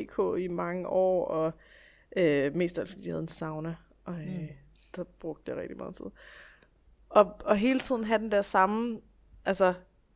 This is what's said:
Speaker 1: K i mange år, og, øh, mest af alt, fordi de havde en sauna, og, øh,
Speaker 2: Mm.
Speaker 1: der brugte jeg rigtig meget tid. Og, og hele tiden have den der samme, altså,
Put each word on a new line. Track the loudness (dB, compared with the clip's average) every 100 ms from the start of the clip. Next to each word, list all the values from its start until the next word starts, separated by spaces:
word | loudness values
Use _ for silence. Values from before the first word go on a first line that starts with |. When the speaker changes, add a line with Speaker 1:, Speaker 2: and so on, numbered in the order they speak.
| -4
Speaker 1:
K | -2 -2 -2
i | -4
mange | -4 -4 -4 -2
år, | 2 4 2 0
og, | 0 -2 -4 -16 -20 -20 _ _ 2
øh, | 4 4 2 0
mest | -2 -2
af |
alt, | -8
fordi | -10
de | -8
havde | -6
en | -4
sauna, | -4 -4 -8 -8 -10 -16 _ -12
og, |
øh, | -10 -8 -8
Speaker 2:
Mm. | -8 -12 -20 _ -16 -12
Speaker 1:
der |
brugte | -12 _ -12 -10 -8
jeg | -8
rigtig | -8 -10
meget | -12 -12
tid. | -14 -16 -20 -20 -20 -20 _ _ _ _ _
Og, | 6 6 2 0
og | 2
hele | 4 2
tiden | 2 0
have | 2 0
den | 2
der | 0
samme, | 2 4 4 2 -2 -6 -12 _ _ -8 -4
altså, | 4 4 2 -8 _ _